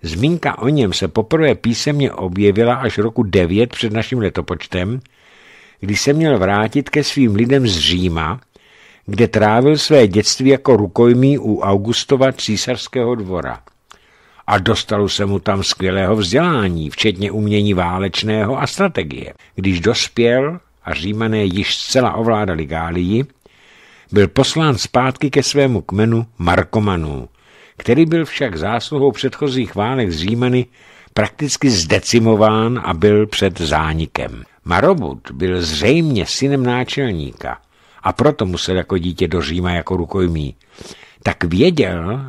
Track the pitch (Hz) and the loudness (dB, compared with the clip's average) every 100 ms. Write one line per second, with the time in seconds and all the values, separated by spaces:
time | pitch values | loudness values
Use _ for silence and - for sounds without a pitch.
0 | 82 82 135 170 147 - 123 151 110 87 | -8 -2 0 0 -2 -2 0 2 2 0
1 | 92 95 113 160 156 - - 117 - 147 | -2 -2 0 2 2 2 0 -2 -2 0
2 | 135 - 92 92 101 98 117 123 131 - | -2 -2 -6 2 2 4 2 2 -2 -2
3 | 110 110 110 95 87 98 123 - 226 107 | -2 0 2 2 2 2 0 0 -4 -4
4 | 110 123 101 87 78 90 - 92 90 127 | -4 -2 -2 -4 -6 -6 -6 -4 -4 -6
5 | - _ _ _ - - - _ 98 104 | -10 _ _ _ -20 -20 -20 _ -4 -2
6 | - 147 160 127 92 101 110 143 131 151 | 0 2 2 2 2 0 0 -2 -2 -2
7 | 139 - 123 101 117 139 123 87 98 90 | -2 0 2 2 2 2 2 0 0 0
8 | 90 80 78 123 _ _ _ _ - _ | 0 -2 -4 -6 _ _ _ _ -20 _
9 | - 98 117 107 104 110 135 151 - 151 | -10 0 2 4 2 4 4 2 4 6
10 | 110 92 104 - 131 135 139 117 101 - | 6 4 0 0 2 2 4 4 2 4
11 | 120 120 135 143 - 104 98 101 101 120 | 4 6 4 2 0 -2 0 0 0 -4
12 | - 135 131 127 - 104 - 123 - 131 | 0 2 2 0 -4 -4 -4 -6 -6 -4
13 | 117 120 95 92 67 57 _ _ _ - | -2 -2 -4 -6 -6 -10 _ _ _ -20
14 | _ _ _ _ - 104 92 110 - 104 | _ _ _ _ -2 0 0 -2 -2 -2
15 | 101 - 101 98 95 98 95 - 95 92 | -2 -2 -2 -2 -2 -2 -2 -4 -2 0
16 | 95 110 95 113 175 151 98 82 78 - | 0 0 0 0 0 0 -2 -2 -6 -2
17 | 110 92 101 101 104 104 104 92 90 92 | -2 0 -4 -2 0 0 0 0 -2 -2
18 | 98 - 107 107 107 135 147 - 196 160 | -4 -4 -4 -2 -2 -2 -4 -2 -2 -2
19 | 80 64 - - _ - 95 90 85 120 | -6 -8 -14 -18 _ -4 -2 0 0 0
20 | - - 117 123 139 175 _ _ - 82 | -2 0 2 2 0 -4 _ _ -10 -6
21 | 87 107 113 110 101 90 98 - - 131 | -6 -4 -2 0 0 0 -4 -4 -2 0
22 | 123 90 113 107 104 82 78 80 82 85 | 0 0 0 0 0 -4 -4 -6 -4 -2
23 | 90 110 139 _ _ _ _ _ - - | 0 0 -2 _ _ _ _ _ -20 -20
24 | _ 101 98 - 131 160 160 120 - 127 | _ 2 4 4 0 2 0 0 0 0
25 | 127 135 147 135 127 143 139 113 - 95 | 0 0 0 0 0 2 2 2 -2 0
26 | 113 113 117 _ 85 87 98 110 104 90 | 2 2 -2 _ 2 2 2 0 0 0
27 | 78 71 58 _ _ - - _ - 123 | -2 -6 -10 _ _ -20 -20 _ 0 4
28 | 160 165 156 - 135 85 85 117 - 147 | 4 2 -2 -4 -4 -2 -2 -4 -4 0
29 | 139 - 131 - 147 127 117 - 104 131 | 0 2 -4 -2 -4 -2 -4 -2 -2 0
30 | 110 80 87 117 123 127 123 _ - - | -2 -2 -2 0 2 0 -2 _ -20 -20
31 | - - 107 - 147 - 143 107 80 104 | -8 -4 -4 -4 -6 0 0 0 0 -2
32 | - 120 113 110 107 107 113 123 - 82 | 2 2 4 6 4 4 0 -2 -4 2
33 | 101 104 107 - 101 90 82 76 80 78 | 4 4 2 0 -2 0 -2 0 0 -2
34 | 78 - 62 58 - _ - 85 139 190 | -4 -6 -8 -10 -20 _ -2 2 4 2
35 | 87 65 - 64 92 90 82 76 87 156 | -2 -8 -14 -6 -2 -2 -4 0 2 4
36 | 160 123 78 - 139 139 123 123 123 - | 2 0 -2 -2 0 0 0 -2 -4 -4
37 | 131 90 69 - 64 58 _ _ _ _ | -4 -4 -8 -10 -12 -12 _ _ _ _
38 | 95 - 143 151 101 87 - 92 82 95 | -6 0 0 2 -2 -2 -2 -2 -2 -2
39 | 85 82 90 85 78 85 90 87 78 92 | -2 -2 -2 -2 -2 -2 -2 -2 -2 -4
40 | 82 98 90 82 71 - _ - - - | -4 -2 0 0 -6 -10 _ -20 -20 -20
41 | - _ - 85 87 90 156 170 101 87 | -20 _ -6 -4 -2 4 4 4 -2 -2
42 | 85 123 | -6 -6